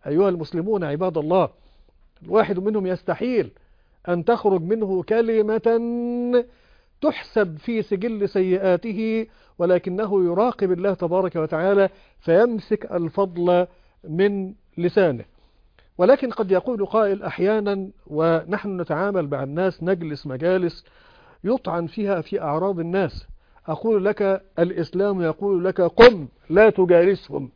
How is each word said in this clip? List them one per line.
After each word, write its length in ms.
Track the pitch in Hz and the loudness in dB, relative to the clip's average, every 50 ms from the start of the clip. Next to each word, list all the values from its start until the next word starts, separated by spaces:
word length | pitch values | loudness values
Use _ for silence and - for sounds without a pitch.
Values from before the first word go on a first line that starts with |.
| _ | _
أيها 220 | 143 143 165 196 196 | -2 0 2 2 2
المسلمون 560 | 180 170 160 - - 170 170 202 220 202 175 | 0 -2 -6 -6 -6 -6 -2 -2 -2 -2 -2
عباد 340 | 147 143 147 185 185 160 160 | -4 -4 -4 -4 -4 -4 -4
الله، 300 | 147 151 175 190 165 123 _ _ _ _ _ _ _ _ _ _ _ _ _ _ - | -2 0 2 2 2 0 _ _ _ _ _ _ _ _ _ _ _ _ _ _ -12
الواحد 360 | 165 180 214 208 - 196 175 | -2 0 0 2 2 -2 -4
منهم 280 | 185 208 214 214 190 | -2 -2 -2 -2 -2
يستحيل 640 | 185 180 170 _ - 165 - 220 247 254 226 151 107 _ _ _ _ _ _ _ _ _ _ _ - | -4 -6 -6 _ -6 -4 -4 -2 -2 0 0 -2 -2 _ _ _ _ _ _ _ _ _ _ _ -4
أن 160 | 175 175 160 | -4 -2 2
تخرج 380 | - 233 226 - 208 190 180 160 | 0 0 2 2 0 0 0 0
منه 400 | 170 214 226 220 190 190 185 170 | -2 -2 -2 -2 -2 -2 -4 -2
كلمة 800 | - 214 226 233 226 226 220 214 208 214 226 220 233 233 233 233 233 233 240 240 240 240 240 240 240 247 247 240 247 _ _ _ _ _ _ _ _ _ _ | 0 0 0 2 2 2 0 2 0 0 0 0 2 0 0 0 -2 -4 -4 -4 -4 -4 -4 -4 0 0 0 0 -2 _ _ _ _ _ _ _ _ _ _
تحسب 560 | - 311 - - - - - - 202 180 156 151 | -2 -2 -2 -4 -14 -4 -2 0 0 0 -4 -10
في 240 | - - 233 220 202 | -8 -4 -4 -4 -2
سجل 460 | - 208 185 190 240 226 208 202 190 | -2 -4 -4 -2 -4 -4 -2 -4 -2
سيئاته، 1000 | - 202 185 185 180 190 196 190 180 170 - 233 208 190 220 220 220 226 220 - _ _ _ _ _ _ | 0 0 2 2 0 0 2 2 0 0 0 -4 -6 -4 -2 -2 -2 -2 -4 -6 _ _ _ _ _ _
ولكنه 680 | 175 175 185 175 175 190 180 190 220 196 202 196 185 | 2 2 2 2 2 -2 -4 -2 -2 0 2 2 2
يراقب 480 | 175 175 190 220 254 226 - 202 185 185 | 2 2 2 2 0 0 0 0 0 0
الله 220 | 170 185 202 190 | 0 0 -2 -2
تبارك 420 | - 180 165 170 185 190 180 - | -2 -2 -2 0 0 0 0 -2
وتعالى 520 | 170 156 156 - 156 170 190 202 196 196 185 - - - _ _ _ | -4 -4 -2 -2 -2 0 2 4 4 4 2 0 -8 -20 _ _ _
فيمسك 720 | _ - 165 180 226 247 233 214 - - 220 202 - - - | _ 2 4 4 4 4 2 -4 -4 -4 -4 -4 -4 -6 -4
الفضل 760 | 175 170 160 - - 196 190 170 170 175 175 180 175 180 180 _ _ _ _ _ _ - - | -4 -4 -4 -2 -2 -2 -2 -2 -2 0 2 2 2 2 0 _ _ _ _ _ _ -14 -8
من 440 | 156 170 196 208 202 196 190 185 196 _ _ _ _ - | -2 0 0 0 0 -2 -6 -8 -12 _ _ _ _ -2
لسانه. 460 | 170 175 - 214 190 165 131 117 - _ _ _ _ _ _ _ _ _ _ _ _ _ _ - | -2 0 2 2 2 2 0 -2 -8 _ _ _ _ _ _ _ _ _ _ _ _ _ _ 0
ولكن 320 | 180 208 269 269 269 247 | 6 6 6 4 4 -6
قد 200 | 214 - 220 185 | -4 -4 0 2
يقول 360 | 190 180 175 - 247 208 202 | 2 0 2 -2 -4 -4 -4
قائل 360 | - - 220 220 202 196 196 - | -2 0 0 2 2 0 -2 -4
أحيانا، 680 | 175 - - 175 196 214 220 208 202 202 196 190 190 - _ _ | -10 -4 -2 0 0 0 0 0 -2 -4 -4 -6 -10 -14 _ _
ونحن 760 | - 147 151 160 165 165 160 - - - - - 208 196 180 | -8 -4 0 2 2 2 0 0 -4 -8 -6 -6 -8 -6 -6
نتعامل 500 | 170 - 156 151 185 202 202 190 160 143 | -4 -4 -2 -2 -2 -2 -2 -2 -2 -2
مع 120 | 143 131 139 | -4 -6 -6
الناس، 400 | 135 143 160 190 190 - - 160 | -6 -4 -2 -2 -2 -2 -4 -2
نجلس 440 | 175 196 175 170 156 147 139 - | -2 -2 -2 -4 -8 -10 -10 -10
مجالس 580 | 147 131 127 156 175 185 190 180 170 - - _ _ _ _ _ - _ - - - - _ - | -10 -8 -4 0 0 0 2 0 -2 -6 -8 _ _ _ _ _ -20 _ -20 -20 -20 -20 _ -4
يطعن 420 | 185 247 262 _ 185 165 170 170 | -4 -4 -2 _ -4 -6 -4 -6
فيها 340 | 160 - - 208 196 202 175 | -6 -6 -6 -4 -2 -2 -4
في 200 | 151 - - 196 | -4 -6 -6 -6
أعراض 400 | 165 151 147 156 180 196 196 170 | -4 -4 -4 -2 -2 -2 -4 -4
الناس، 460 | 165 170 175 196 190 139 - - - - - - _ _ _ - _ | -6 -4 -2 -2 -2 -2 -4 -10 -16 -18 -20 -20 _ _ _ -20 _
أقول 380 | - 160 - - 220 220 202 185 | -8 -8 -4 -2 0 0 2 2
لك: 380 | 202 208 202 208 196 190 190 - _ _ - | 0 -2 0 0 0 0 -2 -4 _ _ -2
الإسلام 640 | 170 175 185 185 165 - - 180 196 202 196 185 175 | -2 -2 0 -4 -6 -4 -2 -2 -2 0 0 -2 -2
يقول 420 | 160 156 - 196 202 196 180 175 | -2 -2 -2 -2 -2 -2 0 0
لك: 160 | 185 180 - | -2 0 0
"قم 480 | 180 165 - - 233 247 233 185 147 123 _ _ _ _ | 0 0 6 8 8 8 8 6 -8 -12 _ _ _ _
لا 200 | 156 190 214 220 | 4 6 6 6
تجالسهم". 800 | 202 196 185 175 180 170 170 190 196 175 - - - 143 139 123 _ | 6 4 2 4 6 6 6 4 2 0 -4 -8 -8 -8 -8 -8 _